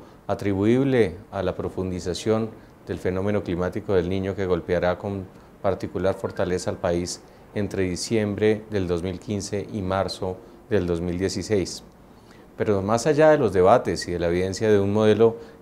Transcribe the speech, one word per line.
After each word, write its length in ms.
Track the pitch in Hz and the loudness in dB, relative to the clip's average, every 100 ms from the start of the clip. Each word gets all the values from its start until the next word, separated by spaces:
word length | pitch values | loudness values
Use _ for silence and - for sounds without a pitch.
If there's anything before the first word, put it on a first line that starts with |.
| - - - | -12 -14 -6
atribuible 880 | 101 101 95 104 127 135 127 101 85 - | -4 -2 2 2 2 4 2 2 -2 -8
a 120 | 98 | -4
la 120 | 92 | -4
profundización 960 | - 92 - 92 90 90 85 110 110 113 - - - - | -4 -6 -6 -6 -4 -6 -4 0 0 -2 -8 -20 -16 -10
del 120 | 92 | -6
fenómeno 440 | 98 92 101 104 | -2 -2 0 -2
climático 520 | 87 87 90 107 101 | -2 -2 -2 -4 0
del 140 | 95 87 | 2 2
Niño 260 | 95 95 | -2 -2
que 120 | 95 95 | -4 -2
golpeará 520 | 87 80 87 87 90 | -2 0 0 0 0
con 280 | 104 98 92 - - - | -4 -6 -10 -16 -20 -4
particular 520 | 101 92 101 98 92 | -2 -2 -4 -2 -2
fortaleza 560 | 92 101 - 92 90 107 | -2 -4 -4 -2 -2 -4
al 80 | 98 | -4
país 420 | 90 87 87 - - - - | -2 -2 -4 -8 -16 -20 -10
entre 300 | 110 101 98 | -6 -4 -2
diciembre 800 | 92 87 - 113 104 98 107 107 - | -2 -4 -2 0 0 2 2 2 -2
del 180 | 104 90 | -4 0
dos 140 | 87 | -2
mil 180 | 92 90 | -2 -6
quince 460 | - 104 87 101 - | -6 -6 -4 -6 -6
y 100 | 107 | -6
marzo 540 | 92 95 90 - 92 92 - - - | -2 0 -2 -4 -6 -8 -14 -20 -2
del 180 | 104 87 | 0 2
dos 140 | 85 | 0
mil 180 | 90 87 | -2 -2
dieciséis. 680 | 95 90 87 104 87 - - - - - - - - - | -2 -2 0 0 0 -6 -16 -20 -20 -20 -20 -20 -16 -4
Pero 260 | 110 98 | 0 0
más 240 | 98 117 156 | 2 2 2
allá 240 | 147 156 | 6 6
de 80 | 151 | 6
los 140 | 113 | 4
debates 560 | 92 90 123 110 82 - | 4 6 6 4 -4 -4
y 40 | |
de 60 | 87 | -2
la 100 | 85 | 0
evidencia 420 | 87 92 95 110 | 0 -2 0 2
de 100 | 104 | 4
un 120 | 98 | 4
modelo 440 | 104 107 104 113 113 - - | 4 4 6 4 4 -8 -10